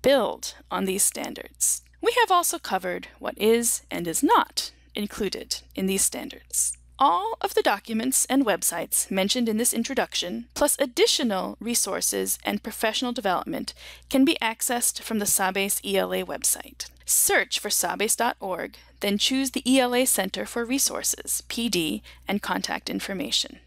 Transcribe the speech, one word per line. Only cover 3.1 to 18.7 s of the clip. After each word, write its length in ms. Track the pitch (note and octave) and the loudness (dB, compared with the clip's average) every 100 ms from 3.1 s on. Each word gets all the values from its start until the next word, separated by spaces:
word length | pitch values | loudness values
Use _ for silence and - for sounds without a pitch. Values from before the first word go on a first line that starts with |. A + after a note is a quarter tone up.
| - | -10
what 200 | - - | -10 0
is 440 | G#3+ A#3 A#3 - - | 4 4 4 -2 -4
and 180 | F3 F3 | -6 -4
is 140 | D#3+ | 0
not 500 | D4+ A4 - - - - _ | 4 4 4 -2 -6 -10 _
included 680 | - G#3 - G3 - - - - | -6 -6 -2 -4 -4 -8 -10 -8
in 120 | - F#3+ | -4 0
these 160 | F#3+ | 2
standards. 720 | - - - - - - - - - - | 0 -2 -10 -14 -8 -4 -2 -4 -14 2
All 380 | C#4 F4 G#4 A4+ | 4 4 0 -4
of 140 | G4+ | -2
the 80 | - | 0
documents 640 | G#4 G#3 - A3 B3+ C4 - | 2 0 -2 -2 0 0 2
and 200 | C4+ B3+ | 2 2
websites 640 | E3+ - E3+ D#3+ - - | 2 0 -4 -2 -2 0
mentioned 380 | F#3+ F#3+ B3 A#3 | 0 0 0 0
in 100 | G#3+ | 2
this 160 | A3+ | 0
introduction, 720 | - A#3 C4 A3+ - F3+ A3+ A#3 | 0 -2 -2 -2 -2 -4 -6 -10
plus 220 | - D4 - | 0 0 2
additional 800 | C#4+ A#3+ A4+ - C4+ F#3+ F#3+ G3+ | 0 2 2 4 0 0 -2 -6
resources 800 | G#3 A#3 - E3+ F3+ G3+ F#3+ - | -2 -2 0 -2 -2 0 -2 -2
and 180 | - G#3 | -2 -4
professional 500 | - G#3+ A3 A3 B3 | -6 -2 -2 0 -4
development, 600 | B3 G3+ F3 - - - - - - - | -2 0 0 -2 -6 -8 -12 -20 -20 -2
can 160 | C4+ | 4
be 140 | C4+ - | 6 4
accessed 600 | A3+ A3+ - A#3+ A#3+ - | 0 -2 -2 0 0 -2
from 160 | - A3 | -4 -2
the 80 | G3+ | 2
SABES 540 | - F#3+ F#3+ G3 - | 2 2 2 0 -2
E 120 | - G3 | 0 0
L 180 | F#3 | 2
A 100 | F#3 | -2
website. 680 | F#3 C#3+ - - - - - - | -4 -4 -2 -2 -6 -14 -14 -14
Search 540 | - - - F#4+ G3 - | -2 2 4 2 2 -2
for 120 | - | -2
sabes 460 | - F3 F3+ G#3 - | 0 0 0 0 2
dot 200 | A#3 - | 0 -2
org, 360 | G3 F3 - | -6 -6 -6